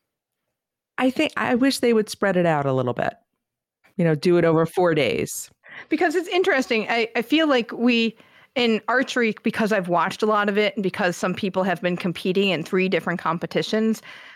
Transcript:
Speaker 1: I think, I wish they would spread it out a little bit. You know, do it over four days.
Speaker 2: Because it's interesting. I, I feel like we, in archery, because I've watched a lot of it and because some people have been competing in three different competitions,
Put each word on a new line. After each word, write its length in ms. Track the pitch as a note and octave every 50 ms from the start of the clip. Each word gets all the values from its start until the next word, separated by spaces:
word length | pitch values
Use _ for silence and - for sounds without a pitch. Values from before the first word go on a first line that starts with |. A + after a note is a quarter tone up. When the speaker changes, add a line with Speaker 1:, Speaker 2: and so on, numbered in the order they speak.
| _ _ _ _ _ _ _ _ _ _ _ _ _ _ _ _ _ _ _ -
Speaker 1:
I 120 | B3+ C4
think, 240 | B3+ - D#4 - - -
I 180 | A3 B3 B3+
wish 240 | A#3 B3+ C#4 C4 -
they 140 | - A#3+ A#3
would 160 | A3 G#3+ G#3+
spread 280 | - - - G3 F#3 F3+
it 80 | F3
out 200 | E3+ D#3+ D3 C#3
a 80 | C#3 C3
little 200 | C3 B2 B2 A#2+
bit. 200 | - - - - - _ _ _ _ _ _ _ _ _ _ _ _ _ _ _ -
You 80 | F3
know, 100 | E3 D#3
do 220 | D3 - F3+ F3 F3
it 80 | E3
over 200 | E3 D#3+ D#3+ E3
four 300 | D#3+ - - F3+ F3 E3
days. 540 | D3+ C#3 A2 D2 - - - - - - - _ _ _ - - - - -
Speaker 2:
Because 260 | E4+ D4 F4+ E4+ D4
it's 140 | F#4 E4 F#4
interesting. 580 | G4 F4+ F#4+ F#4 E4+ C4 C4 - A#3+ A3 G3 -
I, 200 | A3+ A#3 A3+ - -
I 60 | A#3+
feel 260 | A3+ - D4 D#4 D#4+ D4+
like 240 | C#4 B3 A3+ -
we, 440 | - E3+ A#3 B3 A#3+ A#3 A3+ A3+ G#3+ - - _ _ - - _ -
in 260 | - A#3+ A#3 A3 G#3 - -
archery, 480 | A#3 B3+ C4+ - - B3+ A#3+ A3 G3+ - -
because 280 | A3+ - - A3 G3+
I've 180 | A3 G#3 F3+ F3+
watched 340 | F3 E3+ E3 F#3+ F#3 - -
a 40 | G#3+
lot 220 | G#3+ G#3 G#3 G#3
of 80 | G3 G#3
it 180 | G#3+ G3+ -
and 80 | - G3
because 340 | F#3 - - G#3 F3+ E3+ -
some 160 | - F#3+ F3+
people 300 | - - F#3+ F3+ F#3+ F#3
have 180 | G3 F3 E3+
been 160 | - F3+ F3+ F3
competing 520 | - F#3 D#3+ - - G3 F3+ G3 G3 G3
in 140 | F3+ D3 E3
three 240 | - - F#3 F#3 F#3
different 320 | F#3+ D#3+ - F#3+ E3+ F3
competitions, 800 | - D#3+ E3 E3+ - D#3+ - F3 - - - A3 A3 A3 A3 - - - - - - - -